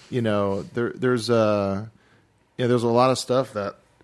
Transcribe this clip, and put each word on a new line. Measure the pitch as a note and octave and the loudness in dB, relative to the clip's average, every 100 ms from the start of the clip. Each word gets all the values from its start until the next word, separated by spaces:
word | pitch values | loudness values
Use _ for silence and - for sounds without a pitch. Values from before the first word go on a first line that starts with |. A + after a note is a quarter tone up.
| - | -8
you | B2+ | -4
know, | A2+ G#2 G2+ G2 | -2 0 -2 -4
there, | - A#2+ A#2 | -6 -4 -4
there's | - B2+ B2 A2 | -2 0 0 2
a, | A#2 G#2+ G#2 G2 G2 A2+ - _ _ _ _ _ - | 2 4 2 0 -4 -6 -14 _ _ _ _ _ -4
yeah, | A#2+ | 0
there's | B2 | 2
a | A#2 | 2
lot | A#2 C3 | 4 4
of | B2 | 2
stuff | - B2+ A#2+ | 0 -2 -2
that, | G#2+ G2 - _ _ | -6 -8 -10 _ _